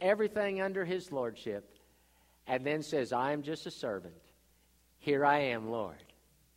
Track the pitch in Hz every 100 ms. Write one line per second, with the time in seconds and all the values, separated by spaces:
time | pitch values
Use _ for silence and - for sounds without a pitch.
0 | 185 208 214 214 202 190 190 190 170 185
1 | - 139 120 110 113 101 - - _ _
2 | _ _ _ _ - 131 135 151 147 151
3 | 117 123 131 151 143 156 - - 123 98
4 | 87 85 - _ _ _ _ _ _ _
5 | - 139 143 147 135 117 110 117 98 73
6 | - - _ _ _